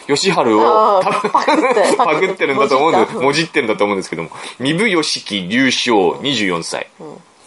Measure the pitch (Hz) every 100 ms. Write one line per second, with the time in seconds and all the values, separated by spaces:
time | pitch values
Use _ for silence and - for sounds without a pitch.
0 | - 139 190 170 127 107 117 220 220 196
1 | 202 - 214 - - 311 523 311 175 415
2 | 180 156 185 190 151 135 139 135 156 -
3 | - 226 135 147 165 151 113 98 104 98
4 | 87 82 80 - - - 135 165 226 175
5 | 151 135 - 101 87 120 135 - 123 107
6 | 85 71 131 120 98 85 - - - -
7 | 156 - - _